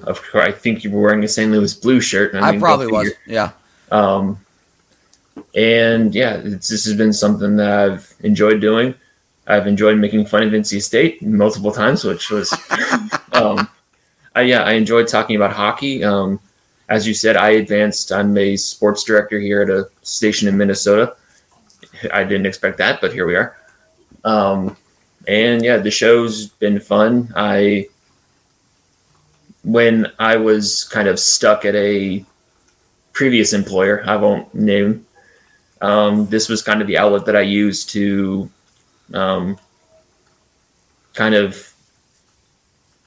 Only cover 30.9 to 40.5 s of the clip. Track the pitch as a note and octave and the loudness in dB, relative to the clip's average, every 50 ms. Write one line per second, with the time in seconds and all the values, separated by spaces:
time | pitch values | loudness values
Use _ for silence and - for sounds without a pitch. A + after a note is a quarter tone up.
30.9 | - A2 G#2 G2 F2+ - - - - - B2 G#2+ G#2+ - - G2+ G2+ G2+ G2+ G2+ | -4 -2 0 0 0 0 0 0 0 2 4 2 2 2 0 -2 0 0 0 0
31.9 | G#2 G2 G2 G2 F#2 G2+ - _ _ _ _ _ _ _ _ _ _ _ _ _ | 0 -2 -2 -4 -6 -8 -10 _ _ _ _ _ _ _ _ _ _ _ _ _
32.9 | _ _ _ _ - - C#3 C3 B2 A2 G#2 - G#2 G2+ F#2+ - F#2+ F#2 F#2+ G2 | _ _ _ _ -4 0 0 2 4 2 2 2 0 -2 -2 -2 0 0 2 2
33.9 | G#2 G2+ - F#2+ G#2+ G2+ G#2 G#2 G2+ - - - - A2 G#2+ G#2 G2+ G2+ G2+ G#2 | 0 -2 -2 -4 -2 0 2 0 0 0 -4 -10 -4 -2 0 2 2 2 2 0
34.9 | A2 - - _ _ _ _ _ _ _ _ _ _ _ _ _ _ - G2 G2+ | -2 -4 -8 _ _ _ _ _ _ _ _ _ _ _ _ _ _ -6 -2 0
35.9 | G2+ G#2+ G#2 G#2 G#2 G#2+ G#2 G2 A2 G#2+ - - A2 G#2 - A2 G#2+ G#2+ G2+ G2+ | 2 2 2 2 2 0 0 0 -2 -2 -2 -2 -4 -4 -2 -2 0 0 0 0
36.9 | E2+ D#2+ G#2 G#2 G2+ G2+ - G#2+ G#2 G#2 G2 G2 G2+ G#2 G#2 G2+ F#2+ - - - | 0 2 2 2 2 0 0 0 0 0 2 2 0 0 0 0 -2 -4 -10 -8
37.9 | - G#2 G2+ G2+ G2 G2 G2 F#2+ G2 G2 G2 - _ _ _ _ _ _ _ _ | -4 -2 -2 -2 0 -2 -2 -2 -4 -6 -6 -10 _ _ _ _ _ _ _ _
38.9 | _ _ _ - - G2 F#2+ F#2+ F#2+ F#2 F2+ F#2+ G2 - _ _ _ _ _ _ | _ _ _ -12 -6 -4 -2 -2 -2 -2 -4 -6 -8 -10 _ _ _ _ _ _
39.9 | _ _ _ _ _ _ _ _ _ _ _ _ | _ _ _ _ _ _ _ _ _ _ _ _